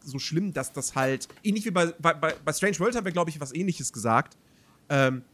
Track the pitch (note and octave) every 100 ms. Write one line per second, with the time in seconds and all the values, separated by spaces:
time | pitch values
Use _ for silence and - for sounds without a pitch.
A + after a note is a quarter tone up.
0 | - C3+ - D#3 G3+ D3 C3 - C3 C3+
1 | C3 C3+ - - G#3+ G#3+ A3 F3+ E3+ E3+
2 | D#3 D#3 D#3 D#3 - D3 G3 E3 G3 B3
3 | F#3+ E3+ E3+ D#3 C#3 D3 F#3+ E3+ B2+ -
4 | A2+ A2+ D3+ _ _ _ _ _ - C#3+
5 | C3+ C3 -